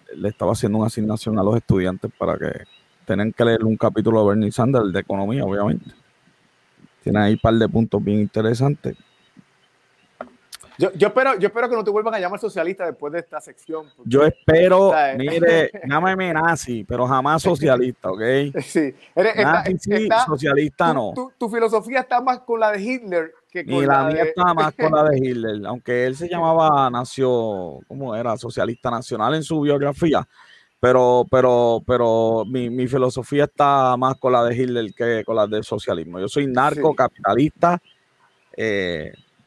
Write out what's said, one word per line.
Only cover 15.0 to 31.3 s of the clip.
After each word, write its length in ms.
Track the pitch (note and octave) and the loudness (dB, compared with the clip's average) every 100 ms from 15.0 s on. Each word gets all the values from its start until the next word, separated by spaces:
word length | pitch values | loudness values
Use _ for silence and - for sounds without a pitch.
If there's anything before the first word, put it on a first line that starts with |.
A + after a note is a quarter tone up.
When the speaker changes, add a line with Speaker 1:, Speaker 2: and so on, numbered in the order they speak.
| C#3+ C3+ | 2 0
Speaker 1:
mire, 540 | C#3 E3 E3+ E3 D3+ G3+ | -2 2 4 4 2 -4
Speaker 2:
<laughs> 100 | C3 | -4
Speaker 1:
llámeme 440 | D3 F#3 F#3+ F#3 | 0 0 -2 -2
nazi, 520 | D#3 E3 D#3+ - A#2 | 0 0 0 -4 -8
pero 200 | G2 B2 | -6 -2
jamás 380 | B2+ C3 C3+ D#3+ | 0 0 2 0
socialista, 680 | F#3 D3+ D3 B2 B2+ A#2+ F#2 | 0 0 2 2 0 -4 -8
¿ok? 80 | F#2+ A2 C3+ C#3+ C#3 | -4 0 0 0 -6
Speaker 2:
Sí. 340 | C3+ E3+ C#3+ - - | -4 -2 -2 -4 -8
Eres, 240 | - G#3 A3 | 0 0 2
está, 160 | G3 | 2
Speaker 1:
Nazi 240 | E3 E3+ F#3 | 2 0 -4
sí, 120 | G3 | -2
Speaker 2:
está, 300 | G#3 G#3+ A3+ | -2 2 0
Speaker 1:
socialista 640 | B3 D3 D3 C#3 D3+ - E3+ | 0 -2 0 0 0 0 0
Speaker 2:
tu, 40 | |
Speaker 1:
no. 180 | C#3+ G#2+ B3+ | 0 -4 -6
Speaker 2:
tu, 160 | B3+ - | -10 -8
tu 120 | A#3 | -6
filosofía 520 | A#3 A3+ A3 A3+ C4 | -2 0 0 -2 -4
está 200 | B3+ B3 | -2 -2
más 180 | B3+ B3+ | 0 -4
con 200 | - A#3 | -4 0
la 100 | G#3+ | 0
de 100 | G#3 | 0
Hitler 540 | G#3 B3+ A3 F3 D#3+ - _ | -4 -6 -4 -4 -4 -10 _
que 140 | F3+ | -12
con 100 | C#3+ | -4
Speaker 1:
Y 60 | C#3 | -2
la 60 | C#3 | 2
Speaker 2:
la 180 | C#3 | 2
Speaker 1:
mía 180 | C#3 D#3+ | 2 0
Speaker 2:
de 60 | D#3+ | -2
Speaker 1:
está 260 | D#3+ F3 | 0 0
más 180 | E3 D3+ | 2 0
con 200 | - D#3 | 0 0
la 100 | D3+ | 2
Speaker 2:
<laughs> 60 | D3+ | 2
Speaker 1:
de 80 | C3+ | 2
Hitler, 480 | C3 A#2+ A2+ G#2 G2+ | 0 -2 -4 -6 -6
aunque 400 | A#2+ - B2 B2+ | -10 -4 0 0
él 80 | |
se 140 | C3+ E3+ | -2 -6
llamaba, 600 | F3 E3 E3 D#3 C#3+ C3 | -2 2 4 4 4 2
nació, 880 | B2 B2+ - C3 B2 A2+ G2 F2+ C2+ - | 0 -6 -2 0 2 0 -4 -8 -12 -16
¿cómo 260 | C3+ C3 | -12 -8
era? 220 | G#2+ A#2+ G#2 | -6 -4 -4
Socialista 520 | A#2 - G2 A#2+ B2+ | -6 -4 -4 -4 -4
nacional 460 | A#2 - A2+ A2 | -4 -4 -2 0
en 80 | D#3 | 0
su 180 | D3 D#3 | -2 -2
biografía, 680 | D3 C#3+ C#3+ C#3+ E3+ A2 - _ - - _ _ | 0 2 0 0 2 2 0 _ -20 -20 _ _
pero, 480 | B2 B2+ B2 B2 | 4 4 6 4
pero, 540 | A2 | 4